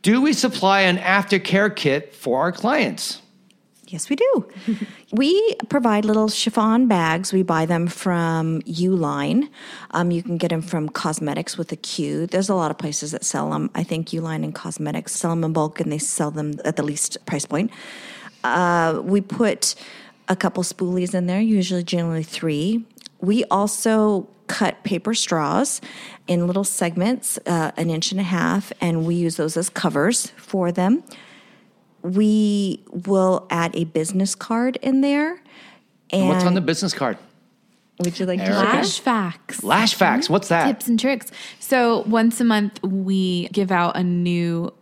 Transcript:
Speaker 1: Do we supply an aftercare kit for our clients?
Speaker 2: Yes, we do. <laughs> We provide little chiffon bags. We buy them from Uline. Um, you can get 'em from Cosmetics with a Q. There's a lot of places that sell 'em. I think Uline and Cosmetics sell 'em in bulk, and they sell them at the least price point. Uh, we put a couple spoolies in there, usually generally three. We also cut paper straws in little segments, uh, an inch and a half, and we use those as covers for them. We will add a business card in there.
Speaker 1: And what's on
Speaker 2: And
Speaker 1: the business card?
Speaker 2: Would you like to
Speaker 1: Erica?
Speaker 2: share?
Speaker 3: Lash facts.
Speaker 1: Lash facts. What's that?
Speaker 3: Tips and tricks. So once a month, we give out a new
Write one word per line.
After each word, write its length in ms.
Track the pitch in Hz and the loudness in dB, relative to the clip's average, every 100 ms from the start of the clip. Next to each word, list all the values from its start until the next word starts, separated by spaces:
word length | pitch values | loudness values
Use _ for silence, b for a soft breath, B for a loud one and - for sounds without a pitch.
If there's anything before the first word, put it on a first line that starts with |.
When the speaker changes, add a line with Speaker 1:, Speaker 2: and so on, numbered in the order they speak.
Speaker 1:
Do 180 | - 233 | 4 4
we 120 | 294 | 4
supply 480 | 262 247 - 190 196 | 2 0 2 4 6
an 160 | 190 180 | 4 2
aftercare 760 | 180 196 202 196 - 190 208 | 2 2 4 0 2 2 2
kit 400 | 208 151 139 151 | 0 0 0 -2
for 280 | - - 127 | -10 -2 0
our 100 | 170 | 0
clients? 720 | 175 226 294 160 80 - - _ _ _ _ _ _ - | 0 0 2 0 -2 -8 -10 _ _ _ _ _ _ -14
Speaker 2:
Yes, 220 | 170 - | -10 -4
we 80 | 277 | 2
do. 280 | 508 392 - B B | 4 2 0 B B
<laughs> 100 | 214 208 B B | -4 -6 B B
We 420 | 214 277 381 440 - - | 0 2 4 2 -2 -2
provide 380 | 285 240 208 214 | 2 4 2 4
little 240 | 214 214 | 2 2
chiffon 580 | - - 226 214 226 254 | 0 0 2 4 4 4
bags. 460 | 190 160 160 190 | 4 4 0 2
We 100 | 190 | 0
buy 220 | 180 165 160 | 2 2 2
them 220 | 170 170 | 2 0
from 720 | - 190 175 165 165 160 160 | -2 -2 0 2 0 0 -2
Uline. 880 | - 165 180 185 147 143 147 196 294 B B B B | -4 -2 2 2 0 -2 0 0 0 B B B B
Um, 180 | - 175 | 0 0
you 120 | 170 | 0
can 140 | 196 170 | -2 -2
get 160 | 170 | 0
'em 80 | 165 | -2
from 260 | 165 170 151 | -2 -4 -4
Cosmetics 720 | - - 156 151 147 - - | -4 -4 -4 -4 -4 -6 -8
with 120 | 165 | -8
a 20 | 151 | -8
Q. 520 | - - 147 147 170 | -8 -6 -4 -4 -2
There's 200 | 185 196 | -2 0
a 80 | 190 | 0
lot 160 | 156 | 0
of 60 | 156 | -4
places 340 | 156 147 147 | -6 -6 -8
that 140 | - - | -6 -4
sell 280 | 143 147 | -4 -4
'em. 160 | 156 151 - | -2 -4 -4
I 80 | |
think 260 | 175 160 165 | -4 -4 -4
Uline 320 | 160 165 160 156 | -6 -4 -4 -6
and 100 | 156 | -6
Cosmetics 580 | 165 - 151 156 - | -10 -6 -6 -6 -6
sell 200 | - 170 | -4 -2
'em 100 | 170 | 0
in 80 | 160 | 0
bulk, 300 | 160 151 - | 0 -2 -2
and 100 | 160 | -4
they 60 | 151 | -4
sell 340 | - - 151 | -4 -2 -4
them 220 | 151 151 147 | -4 -6 -4
at 140 | - 160 | -4 -2
the 60 | |
least 340 | 147 147 - - - | -4 -4 -6 -6 -6
price 200 | 151 - | -6 -4
point. 260 | 147 220 B B B B B B _ - | -2 -4 B B B B B B _ 0
Uh, 560 | 147 175 175 165 160 | 2 2 2 2 0
we 160 | - 202 | 0 0
put 560 | 196 - 220 - - - B B B B - | 0 0 0 0 -4 -6 B B B B -4
a 60 | 185 | -2
couple 260 | 185 - | 0 -2
spoolies 500 | 180 - 180 180 180 | -6 -4 -2 -2 -2
in 120 | 185 180 | -2 -2
there, 140 | 185 | 0
usually 420 | 220 208 180 185 | 2 2 2 -2
generally 400 | 170 175 170 160 | -2 -2 0 -2
three. 640 | 156 - 165 147 175 226 226 - - _ | -4 -4 -2 -2 0 -2 -4 -20 -20 _
We 240 | 185 220 - | 0 0 2
also 760 | 190 208 - 233 220 214 196 - _ - | 0 0 0 2 4 4 2 -4 _ -10
cut 340 | - 202 - | 0 0 0
paper 300 | - 175 - | -4 -4 -2
straws 680 | 226 - 165 147 180 277 - B B B B - | -2 0 0 2 0 0 -4 B B B B -2
in 200 | 175 175 | 0 2
little 160 | 190 | 0
segments, 760 | 202 - 175 170 196 254 - - - | -2 -2 -2 0 0 0 -4 -6 -2
uh, 260 | 170 156 - | 0 0 -2
an 140 | 165 | -2
inch 220 | 160 - | -2 -2
and 60 | 190 | -2
a 20 | |
half, 480 | 185 180 165 190 - - | -2 0 2 0 -2 -4
and 260 | 180 165 160 | 0 0 0
we 100 | 175 | 0
use 200 | 170 160 | 0 0
those 220 | 156 165 | -2 -2
as 100 | - | -4
covers 600 | - 165 139 170 240 - - | -2 -2 2 2 0 -4 -12
for 340 | - 196 175 | -6 -2 0
them. 320 | 175 185 277 - B B B B B B B _ _ | 2 2 2 0 B B B B B B B _ _
We 800 | 175 185 214 214 208 202 196 - - | -4 2 4 4 2 0 -2 -4 -10
will 540 | - 180 190 185 185 185 | -10 0 2 4 2 0
add 260 | 170 165 - | -2 -2 -2
a 80 | 165 | -2
business 480 | 160 160 190 196 - | -2 -2 -2 -2 -4
card 420 | - 233 247 254 | -4 -2 -2 -2
in 200 | 262 269 | 0 2
there. 400 | 277 285 302 359 B B B B B _ _ | 2 2 0 -4 B B B B B _ _
Speaker 1:
And 160 | 185 185 | 0 2
what's 140 | 185 | 4
on 60 | 180 | 4
Speaker 2:
And 80 | 180 | 2
Speaker 1:
the 40 | |
business 320 | 170 160 185 | 0 -2 -2
card? 240 | - 131 101 - _ _ _ _ _ _ _ | -2 -2 -4 -12 _ _ _ _ _ _ _
Speaker 2:
Would 200 | 175 170 | -4 -2
you 60 | 185 | -4
like 140 | 185 | -2
to 60 | 190 | 0
Speaker 1:
Erica? 160 | 202 | 2
Speaker 2:
share? 100 | 208 | 2
Speaker 3:
Lash 260 | 240 190 - | 2 0 -2
facts. 640 | - 226 180 - - - | 0 0 0 -6 -12 -8
Speaker 1:
Lash 300 | 101 170 220 | 2 4 4
facts. 360 | - 175 240 330 | 4 4 4 2
What's 180 | 208 - | 0 2
that? 180 | 170 165 | 2 2
Speaker 3:
Tips 220 | - - | 0 0
and 120 | 226 | 2
tricks. 320 | 262 269 - B B B | 2 -2 -6 B B B
So 440 | - 262 240 226 214 | 0 2 4 2 2
once 340 | 226 226 226 | 4 4 4
a 20 | |
month, 380 | 240 214 202 - | 2 4 0 -4
we 640 | 190 196 190 190 185 180 170 | -4 -2 0 2 2 0 -2
give 220 | - 190 | -2 2
out 240 | 180 175 - | 2 2 0
a 80 | |
new 680 | 180 175 175 175 170 170 175 - | 0 0 0 0 0 -2 -4 -8